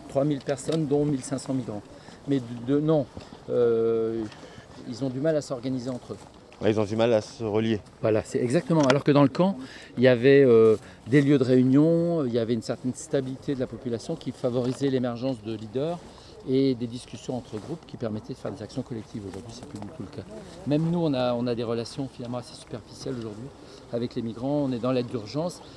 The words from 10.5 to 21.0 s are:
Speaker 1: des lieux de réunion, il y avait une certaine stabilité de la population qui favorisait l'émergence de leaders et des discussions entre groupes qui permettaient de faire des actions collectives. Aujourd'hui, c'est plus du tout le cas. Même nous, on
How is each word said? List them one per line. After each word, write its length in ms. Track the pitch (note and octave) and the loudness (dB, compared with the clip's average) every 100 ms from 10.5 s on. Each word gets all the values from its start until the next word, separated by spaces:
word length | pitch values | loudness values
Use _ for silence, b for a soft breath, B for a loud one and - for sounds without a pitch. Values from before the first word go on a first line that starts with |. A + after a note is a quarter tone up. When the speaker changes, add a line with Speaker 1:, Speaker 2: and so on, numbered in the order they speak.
| A2+ A2 G#2 B B G#2+ | 10 8 6 B B 2
Speaker 1:
des 160 | D3 | 4
lieux 160 | C#3 C#3+ | 6 4
de 60 | |
réunion, 800 | B2+ B2+ B2+ C#3 D#3+ E3+ E3+ E3 | 6 6 6 6 6 4 2 0
il 80 | B2 | 0
y 80 | A#2 | 0
avait 140 | A2+ | 0
une 80 | A2+ | -2
certaine 320 | - B2 B2+ | -4 -6 -6
stabilité 600 | - - C#3 C3 C3+ - C3 | -6 -4 -2 -2 -8 -6 -4
de 40 | |
la 80 | B2 | -4
population 480 | A2+ A#2+ A2+ - E3 | -6 -6 -6 -6 -8
qui 160 | - | -8
favorisait 580 | - B2+ B2 B2 B2+ C#3 | -4 -2 0 0 0 0
l'émergence 540 | C3 B2 A#2 C3+ A#2+ | 0 -2 -4 -4 -4
de 100 | G#2 | -6
leaders 460 | A2 G#2+ A#2 D#3 E3+ B B B B - | -8 -6 -4 -4 -6 B B B B -2
et 260 | C3 C3+ A#2+ | 2 2 0
des 120 | A#2+ | -4
discussions 480 | B2 - A2+ - B2 | -8 -14 -14 -8 -8
entre 240 | - G#2+ | -8 -12
groupes 260 | A#2 E3+ - | -10 -12 -12
qui 120 | - | -8
permettaient 340 | A2+ G#2+ - | -6 -6 -10
de 60 | B2+ | -10
faire 160 | A2+ | -10
des 100 | G2 | -10
actions 200 | G#2+ C3+ | -10 -8
collectives. 400 | - A#2 - A2+ G2 | -8 -8 -10 -12 -10
Aujourd'hui, 240 | F#2+ A2+ | -12 -14
c'est 140 | A2 - | -16 -14
plus 120 | G#2 | -12
du 80 | G2+ | -12
tout 160 | - | -12
le 120 | G2 - | -12 -12
cas. 100 | G2 A2 B B C3 | -14 -14 B B -2
Même 240 | D3 E3 | 0 0
nous, 80 | |
on 140 | F3 | 0